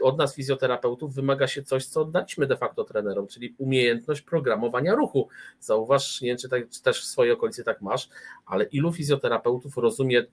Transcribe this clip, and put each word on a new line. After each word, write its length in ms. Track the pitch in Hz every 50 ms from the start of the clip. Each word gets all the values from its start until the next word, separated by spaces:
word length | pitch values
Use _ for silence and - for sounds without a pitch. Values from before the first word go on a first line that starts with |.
od 160 | 131 131 135 151
nas 180 | - 135 -
fizjoterapeutów 760 | - 131 135 139 135 135 127 123 120 - 120 123 123 156 147 127
wymaga 340 | 135 135 135 139 139 139 135
się 160 | - 147 139
coś, 220 | - 135 131 131
co 160 | - - 160
oddaliśmy 460 | 156 156 160 185 180 - - - 143 131
de 100 | 123 -
facto 260 | 123 - - - 107
trenerom, 440 | - - 107 104 101 95 101 98 101
czyli 280 | - 117 120 123 - -
umiejętność 640 | 135 131 135 131 123 120 117 120 117 - 151 143
programowania 760 | - - 170 160 139 127 110 104 117 117 120 123 143 175 214
ruchu. 320 | 285 294 - - 139 - - - - - - - _
Zauważ, 640 | - - 107 110 110 120 139 135 - - - -
nie 80 | 131 120
wiem, 80 | 123 120
czy 120 | - 131
tak, 200 | 131 123 120 -
czy 140 | - - -
też 180 | 131 117 -
w 40 | -
swojej 280 | - - - 123 120 120
okolicy 300 | - 117 110 - - -
tak 180 | 117 110 -
masz, 280 | 104 98 113 127 - - - - - - - - _
ale 180 | - 95 95 107
ilu 300 | - - 139 147 170 165
fizjoterapeutów 840 | 170 147 139 147 135 - 120 117 110 - 120 123 123 - 139 - 127
rozumie 480 | 120 113 113 - 135 131 123 120 117 -